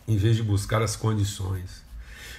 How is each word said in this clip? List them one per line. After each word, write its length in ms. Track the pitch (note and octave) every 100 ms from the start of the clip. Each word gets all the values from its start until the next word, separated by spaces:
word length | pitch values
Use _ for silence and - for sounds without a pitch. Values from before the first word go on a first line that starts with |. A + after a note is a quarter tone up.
| -
em 100 | G#2+
vez 200 | G#2+ A2
de 60 |
buscar 400 | A2+ G2+ - A2
as 140 | A2 -
condições. 840 | A2 G#2+ G2 - F#2+ F#2 F#2 - - - - - -